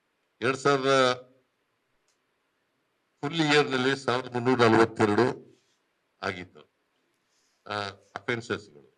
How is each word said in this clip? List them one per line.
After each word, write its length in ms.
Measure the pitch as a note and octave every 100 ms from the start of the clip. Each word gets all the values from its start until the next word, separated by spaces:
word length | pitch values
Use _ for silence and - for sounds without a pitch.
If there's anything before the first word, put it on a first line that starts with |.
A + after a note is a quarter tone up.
| _ _ _ _
ಎರಡ್ 160 | A#2 C3+
ಸಾವಿರದ 680 | C#3+ C#3 C3+ C3+ B2+ B2 - _ _ _ _ _ _ _ _ _ _ _ _ _ _ _ _ _ _ _
ಫುಲ್ 200 | D3 E3
ಇಯರ್‌ನಲ್ಲಿ 580 | D3+ D3 C3 C3 C3 C3+
ಸಾವಿರದ 340 | A#2 B2 B2+
ಮುನ್ನೂರ 340 | A#2+ B2 B2 A2+
ನಲವತ್ತೆರಡು 880 | A2 A2+ - G#2+ G#2 B2+ - - _ _ _ _ _ _ _
ಆಗಿತ್ತು, 560 | F#2+ F#2 D#2+ D2 C#2+ _ _ _ _ _ _ _ _ _ -
ಆ, 200 | G#2 G2
ಅಫೆನ್ಸಸ್‌ಗಳು. 1000 | F#2+ _ - - A#2 - F#2+ - D2 C2